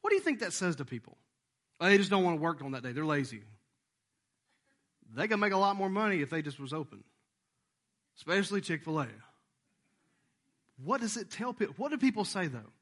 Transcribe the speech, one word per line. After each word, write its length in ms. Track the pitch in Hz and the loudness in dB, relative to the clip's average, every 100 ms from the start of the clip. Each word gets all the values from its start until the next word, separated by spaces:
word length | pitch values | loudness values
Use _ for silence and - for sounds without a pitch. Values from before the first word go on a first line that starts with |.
What 80 | 415 | 2
do 60 | |
you 60 | 392 | 2
think 180 | 339 254 | 2 -2
that 140 | 190 | -4
says 240 | - 180 143 | -2 -2 -2
to 80 | |
people? 320 | 131 120 - - _ _ _ _ _ _ | -6 -10 -12 -20 _ _ _ _ _ _
"Oh, 40 | |
they 120 | 180 202 | 6 6
just 120 | 196 | 6
don't 140 | 202 | 4
wanna 140 | 180 160 | 4 2
work 240 | 160 147 | -2 -2
on 100 | 139 | -6
that 100 | 131 | -6
day. 120 | 123 | -6
They're 120 | 123 | -4
lazy." 380 | 156 147 127 110 104 107 _ _ _ _ _ _ _ _ _ _ _ _ _ _ - | 0 0 -2 -8 -18 -20 _ _ _ _ _ _ _ _ _ _ _ _ _ _ -14
They 160 | 113 214 | -6 0
can 120 | 214 | 2
make 140 | 208 | 4
a 40 | 190 | 4
lot 180 | 196 | 4
more 140 | 202 196 | 2 0
money 320 | 196 214 185 | 0 2 0
if 80 | 139 | 0
they 120 | 165 | -4
just 180 | 147 139 | -4 -8
was 140 | 135 | -8
open, 300 | 156 147 98 - _ _ _ _ _ _ _ _ _ _ | -8 -8 -14 -20 _ _ _ _ _ _ _ _ _ _
especially 460 | - 151 190 190 202 | -18 -2 0 0 -4
Chick-fil-A. 460 | - 160 160 156 120 107 - _ _ _ _ _ _ _ _ _ _ _ _ _ _ - | -2 -6 -2 -4 -4 -10 -20 _ _ _ _ _ _ _ _ _ _ _ _ _ _ -12
What 240 | 139 262 | -2 -2
does 160 | 226 240 | -2 -6
it 120 | - | -8
tell 240 | - 247 | -8 -8
people? 220 | 226 220 | -4 -4
What 160 | 147 277 | -2 -4
do 60 | 294 | 2
people 280 | 269 214 | 2 2
say, 220 | 185 196 170 | -4 -2 -4
though? 260 | 120 107 _ | -6 -14 _